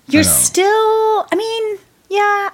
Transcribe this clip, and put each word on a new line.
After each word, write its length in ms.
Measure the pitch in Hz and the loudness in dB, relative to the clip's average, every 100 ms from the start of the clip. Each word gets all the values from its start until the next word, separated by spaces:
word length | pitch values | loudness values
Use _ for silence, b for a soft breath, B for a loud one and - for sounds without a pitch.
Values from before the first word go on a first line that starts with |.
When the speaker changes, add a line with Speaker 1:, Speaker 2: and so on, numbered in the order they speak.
| - | -2
Speaker 1:
You're 160 | 294 | 0
Speaker 2:
I 20 | 311 | 2
know. 40 | |
Speaker 1:
still, 960 | - - - 392 427 440 440 440 427 - | 2 0 0 2 2 2 2 2 0 -2
I 40 | 349 | -4
mean, 420 | 440 453 440 392 - _ - | -4 -4 -6 -8 -14 _ -6
yeah, 400 | 392 415 403 403 | -2 0 0 -4